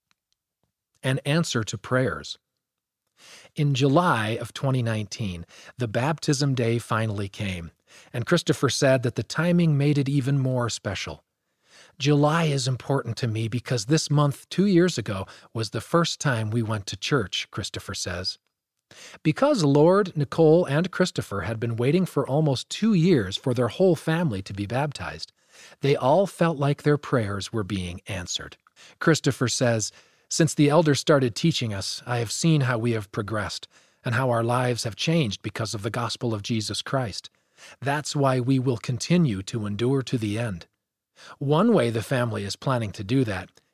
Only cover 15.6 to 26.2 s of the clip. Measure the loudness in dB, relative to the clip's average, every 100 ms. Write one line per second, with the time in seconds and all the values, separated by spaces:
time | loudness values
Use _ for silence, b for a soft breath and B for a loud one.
15.6 | -6 -6 -2 0 0 -2 -2 0 -2 -2
16.6 | -2 -4 -6 -10 -2 0 0 -6 -8 -10
17.6 | -10 -10 -10 -10 -8 -6 -8 -10 _ _
18.6 | _ _ _ B B B -2 2 2 4
19.6 | 4 6 6 6 2 -2 -2 4 6 6
20.6 | 4 0 -2 0 -2 -2 -6 -6 -6 -4
21.6 | -4 0 2 2 2 -2 0 2 2 0
22.6 | -4 -2 2 4 4 4 2 -4 -2 0
23.6 | 0 2 2 4 0 0 0 -2 -6 -8
24.6 | -4 -4 -4 -6 -10 -10 -16 B B B
25.6 | B B 0 2 4 4